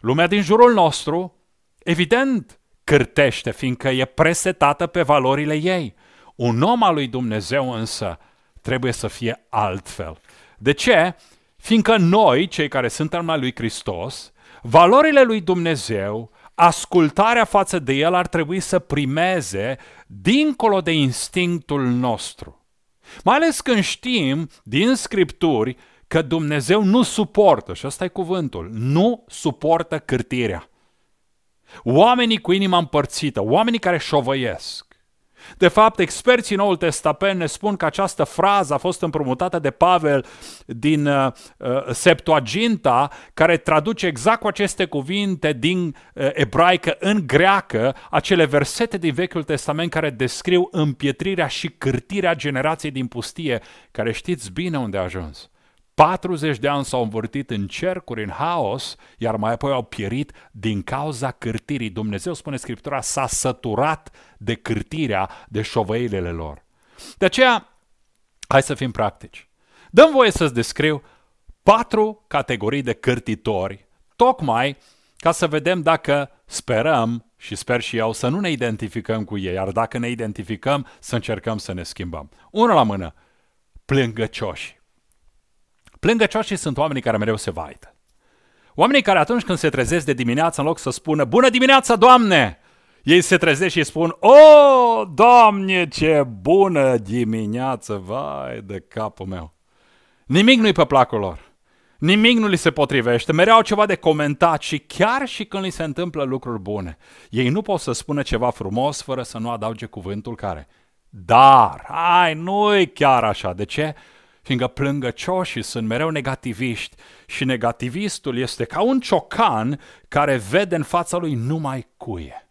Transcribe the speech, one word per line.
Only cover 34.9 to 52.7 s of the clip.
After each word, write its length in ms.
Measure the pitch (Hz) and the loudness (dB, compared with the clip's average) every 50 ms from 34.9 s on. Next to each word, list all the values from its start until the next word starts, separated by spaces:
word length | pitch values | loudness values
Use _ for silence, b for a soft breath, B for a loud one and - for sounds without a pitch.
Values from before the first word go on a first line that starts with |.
| _ _ _ _ _ _ _ B B B B B B | _ _ _ _ _ _ _ B B B B B B
De 120 | B - 175 | B 2 4
fapt, 300 | - - 214 220 - - | 6 6 4 4 4 0
experții 580 | 190 160 - - - - 247 247 233 - 208 | -4 -4 -4 -6 2 2 2 2 2 -2 -2
Noul 200 | 190 202 208 185 | 0 0 0 0
Testament 600 | 160 - 170 147 - - 156 147 - - 196 190 185 | 0 -2 -4 -4 -2 -2 -4 -2 0 -2 -2 -2 -2
ne 80 | 170 | -4
spun 300 | 151 - - - 208 202 | -6 -6 -4 -4 -4 -4
că 80 | 185 - | -2 -2
această 400 | 156 143 - 196 185 - - 156 | -4 -2 -2 -4 -4 -2 -2 -4
frază 500 | - - - 170 196 202 202 185 135 147 | -4 0 0 2 2 4 2 0 0 -4
a 40 | - | -4
fost 240 | - 180 180 - - | -2 -4 -4 -4 -4
împrumutată 560 | 165 147 156 143 131 127 123 - 185 - 170 | -4 -4 -4 -2 -2 -2 -2 -4 -4 -4 -2
de 120 | 151 143 | -4 -4
Pavel 560 | 127 _ 170 175 185 175 156 151 143 139 127 B B B B B B B B | 0 _ 4 4 4 4 2 2 0 0 -2 B B B B B B B B
din, 400 | _ - 120 110 147 156 151 147 | _ -14 -4 0 0 0 2 2
uh, 260 | 147 143 139 135 131 123 B B B B _ | 0 2 2 0 0 -2 B B B B _
uh, 320 | - 123 123 135 131 - | -6 -4 -4 -4 -4 -6
Septuaginta, 1200 | 123 - - 180 170 - - - 156 151 135 110 107 185 226 233 226 170 _ 139 123 120 139 143 B B B B B | -8 0 4 4 4 4 2 0 0 0 0 -2 -4 -2 -2 -2 -2 0 _ 2 2 2 2 0 B B B B B
care 220 | - 160 170 170 | 2 2 4 4
traduce 500 | 160 - - 160 156 147 208 226 - - | 2 2 2 2 2 2 0 -6 -4 -4
exact 340 | 180 151 123 113 196 226 233 | -4 -4 0 2 2 2 2
cu 60 | - | 0
aceste 380 | 214 196 - 202 190 - - 190 | -4 -4 -2 -4 -4 -2 -4 -4
cuvinte 680 | 175 - 147 135 139 185 202 208 202 190 151 - 151 151 | -2 -2 -6 -6 -4 -4 -4 -2 -4 -4 -2 -2 -2 -2
din, 440 | 123 110 160 180 185 180 165 139 b b b b | 0 0 0 0 0 -2 -4 -6 b b b b
uh, 140 | - 139 135 139 | -4 -4 -2 0
ebraică 640 | - 147 117 - - 165 175 185 175 - - 151 - | 0 -4 -2 2 2 4 4 4 2 0 -4 -4 -2
în 280 | - 190 214 214 180 | -2 -2 0 0 -2
greacă, 680 | 127 131 135 170 190 196 196 175 _ - 113 113 131 131 B B B | 0 2 2 4 4 2 2 0 _ -4 -2 -2 -2 -2 B B B
acele 340 | B 156 - - 196 175 160 | B -2 0 2 2 2 2
versete 540 | 147 131 147 143 - - - 233 226 - 196 | 2 2 0 0 0 -2 -4 -4 -4 -4 -4
din 140 | 165 165 143 | -4 -4 -2
Vechiul 300 | 135 175 180 - 175 151 | -2 -4 -4 -4 -8 -6
Testament 480 | - 160 139 - - 147 151 165 175 | -4 -6 -6 -4 -4 -4 -4 -4 -4
care 200 | - 160 156 151 | -4 -2 -4 -4
descriu 580 | 131 107 127 123 - - - - 180 180 175 - | -2 -2 -4 -4 -4 -6 -4 0 2 2 2 0
împietrirea 760 | - 190 151 151 135 - - 139 131 _ 165 190 196 180 165 | 0 0 0 0 -2 -2 -4 -4 -4 _ -4 -6 -2 -2 -4
și 220 | 139 - - - 165 | -4 -4 -8 -10 -10
cârtirea 680 | - _ - 135 131 123 - _ 190 202 185 175 170 | -10 _ -4 -4 -4 -4 -6 _ -6 -2 0 0 -2
generației 580 | 151 - 147 139 127 131 156 | -2 -4 -6 -4 -2 -2 -2